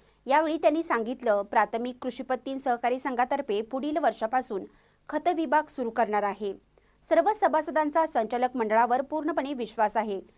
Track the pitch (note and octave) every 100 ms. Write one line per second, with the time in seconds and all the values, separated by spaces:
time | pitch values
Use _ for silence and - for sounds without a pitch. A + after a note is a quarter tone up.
0 | _ _ A#3 C#4+ D#4+ D#4 D#4+ D#4 E4 A#3
1 | A3 B3+ A#3+ G3+ G3+ A3+ G#3 A#3 B3 B3
2 | C4 B3 - B3+ C4+ C4+ C4+ A#3+ A#3+ B3+
3 | C4+ B3 B3 C#4 C#4 G#3 A3 C4 D4 D#4
4 | C#4 A3 A3 B3+ B3+ G3 G3+ _ _ _
5 | - D4+ D#4+ E4 D#4 D4 D4+ - A#3 A3+
6 | A3 G#3 G3+ F#3+ G#3 F#3+ _ _ _ _
7 | _ E4 E4 A4 E4+ D#4 D#4 D4+ D4+ E4
8 | D#4+ B3 A3 B3 B3 B3+ A3 A3 A#3+ B3
9 | C4+ D#4 D4+ D#4+ C4+ C4+ A3 - G#3+ A#3
10 | G#3+ F#3+ -